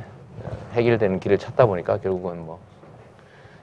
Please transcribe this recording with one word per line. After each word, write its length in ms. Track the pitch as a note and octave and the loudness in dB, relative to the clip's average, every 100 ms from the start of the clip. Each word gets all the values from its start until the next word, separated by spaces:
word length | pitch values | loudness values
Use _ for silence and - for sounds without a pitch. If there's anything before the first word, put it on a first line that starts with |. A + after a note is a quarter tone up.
| - - - - | -16 -18 -18 -12
예, 360 | - - - A2+ | -10 -10 -4 2
해결되는 400 | A#2+ A2+ G2+ F#2 | 4 4 2 0
길을 180 | G#2 G2 | 2 0
찾다 260 | - - A#2+ | 0 2 4
보니까 320 | F2+ F#2 G#2 | 2 -2 0
결국은 460 | G2 F#2 F2+ F2 | 0 -2 -4 -8
뭐 140 | D#2+ E2 - - - - - - - - - - | -12 -14 -18 -20 -20 -20 -20 -20 -20 -20 -20 -20